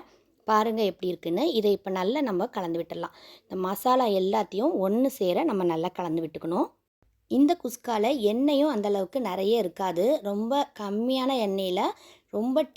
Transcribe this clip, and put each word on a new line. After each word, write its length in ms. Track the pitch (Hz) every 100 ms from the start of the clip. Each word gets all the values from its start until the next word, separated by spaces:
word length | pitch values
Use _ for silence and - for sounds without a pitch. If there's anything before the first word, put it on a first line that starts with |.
| - _ _ _ -
பாருங்க 360 | 214 220 220
எப்படி 260 | 202 180 185
இருக்குன்னு. 320 | 170 170 175 320 233
இதை 140 | 208 190
இப்ப 140 | 196 185
நல்லா 240 | 185 277 269
நம்ம 180 | 180 226 214
கலந்து 240 | 175 170
விட்டுடலாம். 340 | 165 165 170 - - -
இந்த 160 | _ 185 185
மசாலா 400 | 196 254 254 240 196
எல்லாத்தையும் 500 | 185 220 196 190 277 226 190
ஒண்ணு 240 | 220 269 262
சேர 260 | 185 180 320
நம்ம 160 | 196 180
நல்லா 180 | 160 180 -
கலந்து 260 | 175 160
விட்டுக்கணும். 440 | 160 160 165 185 320 _ _ _ _ _ -
இந்த 220 | 240 285 349
குஸ்கால 520 | 254 - - 220 220 285 208
எண்ணெயும் 400 | 233 285 277 302
அந்த 140 | 226 202
அளவுக்கு 280 | 202 185 269
நிறைய 420 | 214 185 196 233
இருக்காது. 420 | 180 - 190 170 214 302 202
ரொம்ப 320 | 202 226 285 285 -
கம்மியான 500 | 202 208 240 262 254 262 208
எண்ணெயில 360 | 196 185 185 285 - - - _ 208
ரொம்ப 280 | 240 269 302